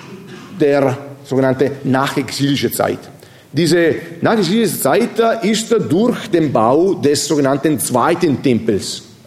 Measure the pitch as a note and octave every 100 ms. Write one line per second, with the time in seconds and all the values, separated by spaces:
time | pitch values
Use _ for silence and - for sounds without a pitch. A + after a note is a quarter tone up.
0 | - - - - - F#3+ D3 C#3+ C3+ B2
1 | - - - B2+ C3+ C3 C#3+ E3+ D3 C3
2 | C#3 D3 A#2 - C#3 C3 A2+ - G2+ G#2
3 | - - - - - C#3+ E3+ E3+ E3 B2+
4 | - - D#3 A3 E3 A3 G#3 - - F3+
5 | A#3 - A3+ A3+ G3 A3 - A3+ B2 D#3+
6 | B3 F3+ - F3 D3 A#2+ A2 C#3+ F#3+ F3
7 | C3+ C#3+ - D3+ C3+ C#3+ D#3+ C#3 - B2
8 | C3+ E3+ F3 B2+ C#3 A2+ A2 G2 - -
9 | - -